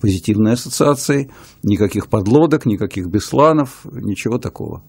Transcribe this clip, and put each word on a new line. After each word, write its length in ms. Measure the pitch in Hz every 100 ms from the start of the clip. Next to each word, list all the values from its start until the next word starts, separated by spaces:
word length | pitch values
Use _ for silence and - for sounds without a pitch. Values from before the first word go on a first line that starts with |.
позитивные 540 | 110 95 - 104 107 120
ассоциации, 760 | - - 147 139 - 143 139 - - -
никаких 460 | 104 101 104 104 -
подлодок, 560 | 110 98 131 160 156 120
никаких 420 | 104 104 - 87
Бесланов, 760 | 98 - 127 151 156 135 - -
ничего 520 | 135 104 98 - 120
такого. 460 | - - - -